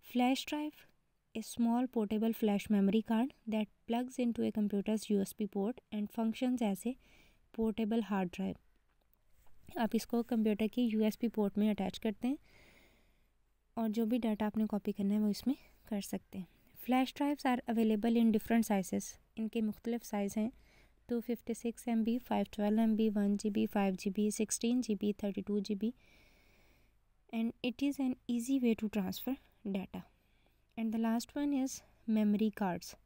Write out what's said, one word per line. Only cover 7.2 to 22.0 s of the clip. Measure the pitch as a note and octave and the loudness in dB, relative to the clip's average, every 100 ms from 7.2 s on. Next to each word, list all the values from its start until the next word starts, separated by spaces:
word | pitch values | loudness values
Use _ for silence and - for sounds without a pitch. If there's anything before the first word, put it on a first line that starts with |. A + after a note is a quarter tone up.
| - _ _ - | -20 _ _ -2
portable | A3+ G#3 A3 A3+ G3 | -2 0 0 0 0
hard | G3+ F#3 - | 0 -2 -2
drive। | F#3+ - _ _ _ _ _ _ _ - - - - - | -6 -6 _ _ _ _ _ _ _ -20 -20 -20 -14 -2
आप | A3+ | 0
इसको | A3+ - A#3 A#3 | 0 0 -2 0
कंप्यूटर | A3+ A3 G#3 A3 | 2 2 2 0
की | - | 2
यूएसबी | A#3+ G#3+ A3 - A#3 | 0 4 2 2 -2
पोर्ट | G#3+ G3+ G3 | 0 0 2
में | G#3+ | 2
अटैच | G3+ F#3+ - | 2 -2 -2
करते | A3 G#3 B3 | -6 -2 -2
हैं | D4 - - - - - _ _ _ _ _ _ _ _ - | -4 -6 -20 -20 -20 -20 _ _ _ _ _ _ _ _ -4
और | A3+ G#3+ | -2 0
जो | A3 | 0
भी | B3 | 2
डेटा | A3 G#3+ G#3+ | 0 0 0
आपने | G#3+ G#3+ | 0 0
कॉपी | G#3 - | 0 -2
करना | G3+ G3+ | -2 0
है | G#3 | 2
वो | G#3 | 2
इसमें | G3+ - C#4+ - - - | 0 -2 -4 -6 -20 -8
कर | G#3 | -6
सकते | - F#3+ _ G3 | -4 -8 _ -14
हैं। | F3+ _ _ - | -14 _ _ -18
Flash | - B3+ C4 - | 0 2 2 -2
drives | C#4+ D4 C4 | -2 0 0
are | B3 - | 0 0
available | A3+ A3+ G#3+ A#3 A#3 | 2 2 2 2 4
in | A3+ G#3+ | 4 4
different | - A#3 A3 | 4 2 4
sizes। | G3+ F#3 G3 - - _ - | 0 0 -4 -4 -14 _ -8
इनके | A3 A#3 | -6 -2
मुख्तलिफ | A3 G3+ - A#3 | -2 -4 -4 -6
साइज़ | - G#3 G3+ A3 | -4 -4 -2 -2
हैं, | G#3+ - - - - _ - | -2 -4 -20 -20 -20 _ -4
टू | A#3+ | -4
फिफ्टी | A3+ A#3 - | -2 -6 -4
सिक्स | A3+ A#3 A3 - | -6 -6 -6 -2
एम | A3+ | 0